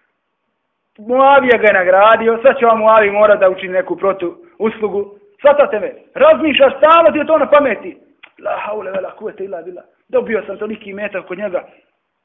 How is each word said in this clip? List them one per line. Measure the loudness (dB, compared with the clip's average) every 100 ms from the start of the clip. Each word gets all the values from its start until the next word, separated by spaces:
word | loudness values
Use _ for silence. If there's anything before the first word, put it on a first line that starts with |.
| _ _ _ _ _ _ _ _ _ _
Muavija | -4 2 4 4 4 2
ga | 2
je |
nagradio, | 2 2 4 4 4 0 2
sad | 0 2
će | 0
vam | 2
Muavi | 4 4 2
mora | 2 2 4
da | 2
učini | -2 -6
neku | -6 -6 -4
protu | -4 -4 -8 -12 -20 -8
uslugu.” | -8 -6 -6 -6 -10 -14 _ _
Shvatate | 2 2 2 -2
me? | -8 -14 _
Razmišljaš, | 0 2 4 0 2 2 2
stalno | 4 4 4
ti | 0
je | -2
to | 0
na | 2
pameti. | 2 0 -6 -10 -20 _ _ _ _
La | -10 -8 -8
haule | -10 -10
ve | -10
la | -10 -12
kuvvete | -16 -12
illa | -12 -12
billah. | -14 -20 _ _ _
Dobio | -6 -4 -8 -8
sam | -12
toliki | -12 -12 -14
metak | -12 -10 -12 -12
kod | -12
njega. | -8 -8 -10 _ _ _ _ _